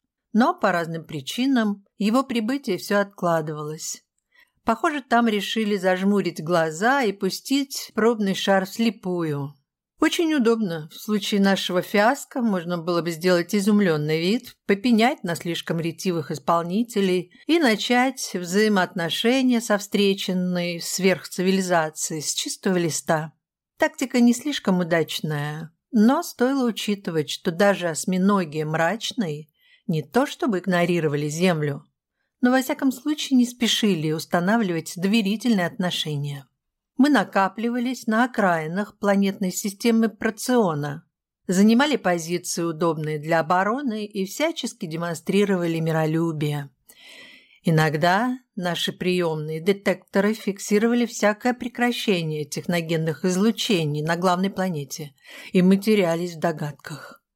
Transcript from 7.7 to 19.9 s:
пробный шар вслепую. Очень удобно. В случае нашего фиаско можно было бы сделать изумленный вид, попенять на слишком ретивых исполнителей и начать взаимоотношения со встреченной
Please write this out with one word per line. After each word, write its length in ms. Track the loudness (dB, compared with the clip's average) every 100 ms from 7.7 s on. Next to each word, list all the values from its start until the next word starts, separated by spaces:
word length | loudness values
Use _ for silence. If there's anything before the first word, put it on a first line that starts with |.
| -8 -8
пробный 400 | 0 2 2 0
шар 320 | 0 2 2 0
вслепую. 880 | -2 -2 -2 -4 -4 -2 -4 -8 -12 _ _ _ -2
Очень 340 | -2 0 0
удобно. 560 | 2 2 2 0 -4 -10
В 40 | -12
случае 440 | -4 -4 0 2
нашего 440 | 2 2 0 -2
фиаско 580 | 0 2 2 2 -4 -4
можно 380 | -2 -2 -2 -2
было 240 | 0 0
бы 80 | -2
сделать 420 | 0 2 2 2
изумленный 680 | 0 4 4 4 2 0 0
вид, 380 | 0 -2 -4 -6 -2
попенять 580 | 0 4 4 4 0
на 120 | -4 -4
слишком 440 | -6 -6 -4 -4
ретивых 520 | -4 -4 -2 -2 -4
исполнителей 1000 | -4 0 0 0 -2 -2 0 0 0 -4 -8 0
и 140 | 2
начать 720 | 2 2 2 2 2 -2 -8
взаимоотношения 1300 | -8 -2 2 2 2 0 -2 -4 0 2 2 2 2
со 160 | 2 -2
встреченной 1040 | 0